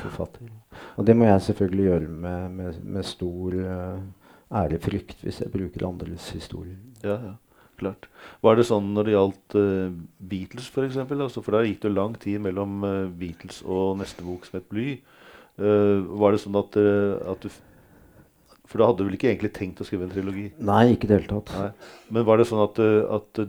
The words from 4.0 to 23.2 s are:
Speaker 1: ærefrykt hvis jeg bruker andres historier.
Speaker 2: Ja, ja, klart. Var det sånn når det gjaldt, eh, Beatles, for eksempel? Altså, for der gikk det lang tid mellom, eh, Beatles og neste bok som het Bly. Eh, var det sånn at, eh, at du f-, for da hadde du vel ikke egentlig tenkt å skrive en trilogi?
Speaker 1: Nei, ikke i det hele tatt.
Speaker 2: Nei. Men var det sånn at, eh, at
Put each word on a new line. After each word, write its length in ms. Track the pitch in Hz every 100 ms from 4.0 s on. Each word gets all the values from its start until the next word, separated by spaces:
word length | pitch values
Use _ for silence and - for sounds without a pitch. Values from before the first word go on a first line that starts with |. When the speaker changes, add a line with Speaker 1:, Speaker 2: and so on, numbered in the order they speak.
| 95 92 _ _ _
Speaker 1:
ærefrykt 720 | 110 80 82 - 101 - -
hvis 180 | - -
jeg 120 | -
bruker 340 | - 92 - 92
andres 440 | 90 - 87 -
historier. 440 | 82 - - 87 95 117 123
Speaker 2:
Ja, 120 | 101 104
ja, 180 | 110 104 _ _ _ -
klart. 300 | 98 95 - - - -
Var 160 | 110 110
det 80 | 117
sånn 240 | 107 98
når 160 | 104 107
det 60 |
gjaldt, 440 | 101 98 95 - 104
eh, 340 | 101 95 92 87 82 _ 92
Beatles, 340 | 95 95 120 127
for 200 | - 135
eksempel? 340 | 131 131 143
Altså, 220 | 139 120
for 100 | -
der 140 | 107 113
gikk 140 | 95 107
det 80 |
lang 220 | 98 104 113
tid 240 | 101 101
mellom, 380 | 101 92 101 101
eh, 200 | 101 98 95
Beatles 540 | 87 87 85 - -
og 360 | - 92 95 95
neste 260 | 95 - 87
bok 220 | 90 -
som 100 | 95
het 100 | -
Bly. 280 | 104 131 131 _ _ - - - -
Eh, 420 | 104 104 101 101 90 101
var 140 | 104
det 80 | 104
sånn 140 | 101 101
at, 180 | 98 107
eh, 540 | 104 101 101 98 -
at 100 | 95
du 80 | 101
f-, 120 | - - _ _ _ - - _ _ _ _
for 140 | _ 104
da 80 | 110
hadde 140 | 120
du 20 |
vel 120 | 98 95
ikke 100 | 127
egentlig 220 | 98 104
tenkt 280 | - 95 87
å 20 |
skrive 220 | 107 98 92
en 60 |
trilogi? 320 | 95 95 98 104 -
Speaker 1:
Nei, 360 | 104 104 120
ikke 100 | 117
i 40 | 104
det 60 | 101
hele 100 | 80
tatt. 220 | 104 -
Speaker 2:
Nei. 180 | 90 101 - - - -
Men 160 | 110
var 140 | 113 110
det 80 | 117
sånn 140 | 110
at, 140 | 104 -
eh, 240 | 110 107
at 380 | 104 107